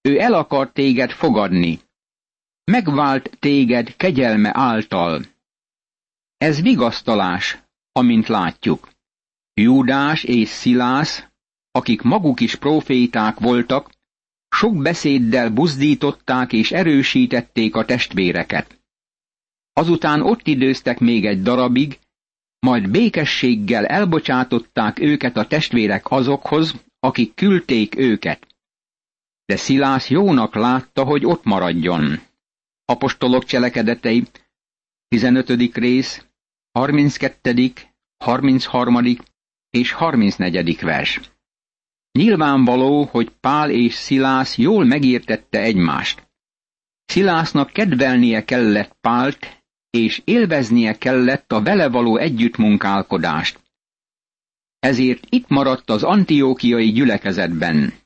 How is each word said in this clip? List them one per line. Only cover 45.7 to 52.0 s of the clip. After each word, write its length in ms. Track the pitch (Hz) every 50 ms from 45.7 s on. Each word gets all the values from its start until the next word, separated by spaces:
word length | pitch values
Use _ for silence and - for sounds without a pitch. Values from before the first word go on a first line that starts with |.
| 110 92 87 80 71 - - - - - _ _ _ _ _ _ _ _ _ _ _ _ _ _ _ _ _
Szilásznak 680 | - - 180 196 190 170 160 165 - - 147 139 -
kedvelnie 720 | - - 220 190 147 123 135 131 127 123 123 120 113 107 104
kellett 520 | - 131 123 120 110 104 104 101 - _ _
Pált, 640 | _ 117 120 120 127 139 139 - - - - _ _ _ _ _ _ _
és 320 | - 117 113 110 - - -
élveznie 760 | - 202 240 226 180 160 143 127 107 117 120 113 107 113 -
kellett 540 | - 127 131 131 123 123 139 135 _ _
a 100 | - 214
vele 260 | 208 175 202 202 165 135
való 280 | 117 123